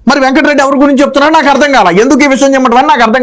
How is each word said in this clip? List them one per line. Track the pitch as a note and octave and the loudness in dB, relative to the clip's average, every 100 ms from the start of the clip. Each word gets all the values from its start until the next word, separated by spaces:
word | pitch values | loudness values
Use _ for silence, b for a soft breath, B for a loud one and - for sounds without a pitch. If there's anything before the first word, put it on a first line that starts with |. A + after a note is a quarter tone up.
| - | -4
మరి | C#4 | -2
వెంకటరెడ్డి | C4 D4+ D4 C#4+ | 0 0 0 0
ఎవరి | C#4 C#4 | -2 0
గురించి | C#4+ C4+ | 0 0
చెప్తున్నాడో | C#4 C#4 D4 D#4+ | 0 0 0 0
నాకు | C#4+ | 0
అర్థం | C#4 D4 C4 | 0 0 0
కాల. | F#3 F3 | 0 0
ఎందుకు | B3 C#4+ C#4+ | 0 0 0
ఈ | |
విషయం | C4+ C4+ | 0 0
చెప్పమంటావని | C4+ B3+ A#3+ D4+ | 0 0 0 0
నాకు | C#4+ A#3 | 0 0
అర్థం | B3+ | 0